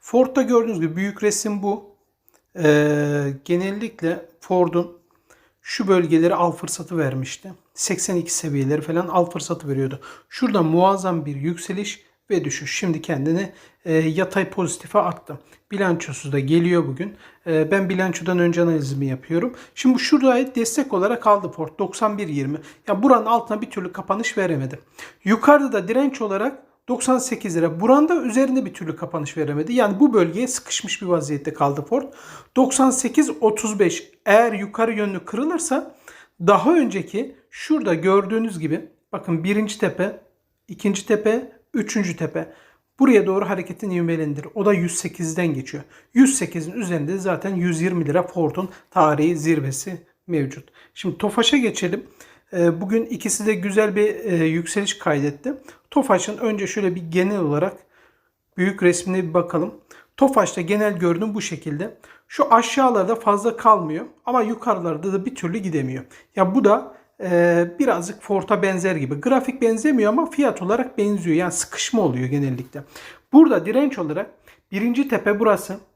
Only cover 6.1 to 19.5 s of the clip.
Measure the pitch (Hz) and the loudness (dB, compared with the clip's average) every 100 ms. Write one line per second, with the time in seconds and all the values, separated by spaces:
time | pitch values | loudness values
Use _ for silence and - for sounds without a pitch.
6.1 | 160 170 185 175 151 160 - 160 170 143 | 4 4 2 0 -2 -8 -10 -6 -2 -2
7.1 | 131 131 - 196 175 _ - - 180 - | -2 -8 -10 -16 -20 _ -8 -4 -4 -2
8.1 | 175 165 - 160 143 135 151 151 165 175 | -2 -2 -6 -2 -2 0 -2 -2 -2 0
9.1 | 180 175 175 - 170 151 135 135 135 - | 0 0 -2 -8 -8 -4 -4 -4 -6 -16
10.1 | - _ - 247 202 160 165 185 196 185 | -20 _ -4 0 2 2 4 4 2 -2
11.1 | 170 143 139 151 170 - 185 202 - _ | -4 -6 -6 -6 -6 -8 -8 -8 -12 _
12.1 | _ _ 185 151 - 147 - 190 156 - | _ _ -2 -2 -6 -8 -4 -2 -4 -4
13.1 | 147 143 170 196 - - _ 175 160 160 | -2 0 0 -2 -10 -20 _ 0 0 2
14.1 | 160 185 196 190 - 175 - - 208 202 | 0 0 -2 -2 -2 -4 -4 -2 -2 0
15.1 | 165 - 143 _ _ _ 202 196 170 - | -6 -14 -18 _ _ _ -2 0 0 -4
16.1 | 135 143 139 135 165 170 175 143 131 196 | -10 -4 -2 2 2 4 2 0 -4 -8
17.1 | - - _ - 156 156 196 190 185 190 | -10 -20 _ -2 0 2 0 0 0 -2
18.1 | 170 170 180 175 165 170 160 135 139 139 | -2 -2 2 2 2 2 0 -2 -4 -4
19.1 | 131 - 165 240 | -4 -4 -2 -2